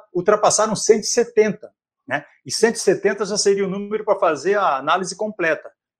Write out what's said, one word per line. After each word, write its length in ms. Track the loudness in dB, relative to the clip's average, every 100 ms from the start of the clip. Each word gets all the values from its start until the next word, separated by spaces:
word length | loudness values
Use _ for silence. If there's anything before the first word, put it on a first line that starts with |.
| -8
ultrapassaram 600 | -4 2 4 4 2 0 0
cento 280 | 4 2
e 40 | 2
setenta, 640 | -2 0 2 2 0 -12 _ _ _ -8
né? 160 | -8 -8 _ -10
E 60 |
cento 240 | 0 0 2
e 40 |
setenta 460 | 0 2 0 -2 -4
já 120 | -2
seria 280 | 0 0 0
o 40 |
número 360 | -4 -6 -4 -2
pra 100 | 0
fazer 420 | 0 0 0 0
a 200 | 0 0
análise 400 | 0 -2 -2 -8
completa. 520 | -8 -4 -2 -2 -6 _ _